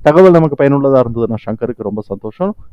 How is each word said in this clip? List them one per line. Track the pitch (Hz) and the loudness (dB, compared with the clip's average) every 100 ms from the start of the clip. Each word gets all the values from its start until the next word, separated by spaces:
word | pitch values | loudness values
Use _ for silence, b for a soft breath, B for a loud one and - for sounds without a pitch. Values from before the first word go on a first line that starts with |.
தகவல் | 151 160 190 | 0 4 6
நமக்கு | 170 156 139 | 4 2 0
பயனுள்ளதா | 139 139 139 135 | 0 2 2 2
இருந்ததுன்னா | 117 117 113 110 - | 0 -2 -4 -4 -8
சங்கருக்கு | 110 117 113 | -6 -8 -6
ரொம்ப | 104 107 | -8 -8
சந்தோஷம். | - 101 110 - 190 214 b | -8 -12 -12 -8 -8 -8 b